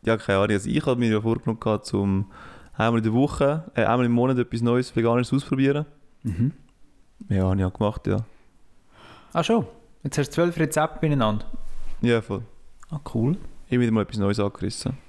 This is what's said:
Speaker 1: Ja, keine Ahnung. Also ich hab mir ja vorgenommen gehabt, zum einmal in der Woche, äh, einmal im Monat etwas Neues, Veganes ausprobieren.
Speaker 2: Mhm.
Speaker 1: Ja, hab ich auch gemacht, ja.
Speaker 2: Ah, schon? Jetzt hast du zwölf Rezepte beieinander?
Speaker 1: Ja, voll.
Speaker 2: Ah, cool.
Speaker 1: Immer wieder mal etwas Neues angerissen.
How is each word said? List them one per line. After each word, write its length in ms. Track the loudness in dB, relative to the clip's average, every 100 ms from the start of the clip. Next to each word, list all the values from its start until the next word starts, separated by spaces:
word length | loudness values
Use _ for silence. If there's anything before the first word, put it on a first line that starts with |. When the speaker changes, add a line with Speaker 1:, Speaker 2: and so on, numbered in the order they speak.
Speaker 1:
Ja, 140 | 0 -2
keine 220 | 2 2
Ahnung. 120 | 2
Also 180 | 0 0
ich 160 | -2 0
hab 120 | 0
mir 120 | 2
ja 120 | 2
vorgenommen 380 | 0 -2 -2 -4
gehabt, 260 | -2 -2 -2
zum 400 | -2 0 0 -2 -10 -20 -20 -20 -2
einmal 200 | 2 2
in 40 |
der 100 | 2
Woche, 500 | 2 0 2 0 0 -4 -2
äh, 80 | 2
einmal 200 | 2 2
im 60 |
Monat 260 | 2 2 0
etwas 240 | -2 0
Neues, 340 | 2 2 0 0
Veganes 380 | 2 2 2
ausprobieren. 520 | -2 -2 0 2 0 -4 -12 -20 _
Speaker 2:
Mhm. 280 | -8 -2 -2 -2 -20 _ -20 _ _ _ -4
Speaker 1:
Ja, 200 | 0 2
hab 80 | 2
ich 60 | -2
auch 80 |
gemacht, 320 | 0 -4 -2 -2
ja. 100 | -2 -4 -14 -20 _ -20 -20 _ -20 -20 -20 -8
Speaker 2:
Ah, 100 | -4
schon? 220 | 2 0 0 -10 -20 -12
Jetzt 140 | -6 -2
hast 100 | -2
du 40 |
zwölf 240 | 2 0 2
Rezepte 420 | 0 2 -2 0
beieinander? 460 | 0 2 2 0 -2 -4 -4 -2 -2 0
Speaker 1:
Ja, 200 | 2 2
voll. 220 | 0 -8 -8 -18 -20 -20 -12
Speaker 2:
Ah, 80 | -12 -6
cool. 240 | -2 0 -2 -6 -14 -2
Speaker 1:
Immer 120 | 0
wieder 80 | 2
mal 100 | 2
etwas 160 | 0 -2
Neues 220 | -2 0
angerissen. 580 | -2 -2 -6 -4 -6 -8